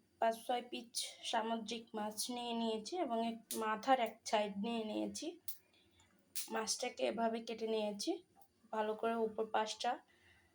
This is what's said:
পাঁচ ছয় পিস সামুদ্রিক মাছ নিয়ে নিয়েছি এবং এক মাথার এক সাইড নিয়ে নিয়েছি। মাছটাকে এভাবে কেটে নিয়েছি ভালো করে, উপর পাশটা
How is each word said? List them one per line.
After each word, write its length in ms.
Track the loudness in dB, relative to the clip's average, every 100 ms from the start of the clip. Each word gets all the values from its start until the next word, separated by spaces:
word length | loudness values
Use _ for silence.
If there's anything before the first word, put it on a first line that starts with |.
| _ _
পাঁচ 160 | 2 2 -2
ছয় 160 | -2 -2
পিস 200 | -8 -6 -6 -6 -6
সামুদ্রিক 640 | -2 0 0 -2 -2 -6 -6
মাছ 240 | -4 -4 -2 -4
নিয়ে 240 | -4 -2
নিয়েছি 440 | 0 2 0 -2 -2
এবং 200 | 0 2 0
এক 120 | -2 -6 -2
মাথার 440 | 0 0 4 4
এক 220 | 4 -2 0
সাইড 320 | 2 2 0
নিয়ে 260 | -2 0
নিয়েছি। 560 | -2 -2 -2 -4 -8 -6 -6 -6 _ _ -20 _ _ _ _ -8 -2
মাছটাকে 520 | -2 0 0 -2 2
এভাবে 360 | 0 4 2 2
কেটে 280 | -4 -4 0
নিয়েছি 440 | 2 2 0 0 -2 -4 -20 -20 _ -6
ভালো 220 | 0 0 2
করে, 200 | 0 2
উপর 300 | 2 0 0
পাশটা 540 | 2 2 0 -2 -2 -6 _ -20 -20 _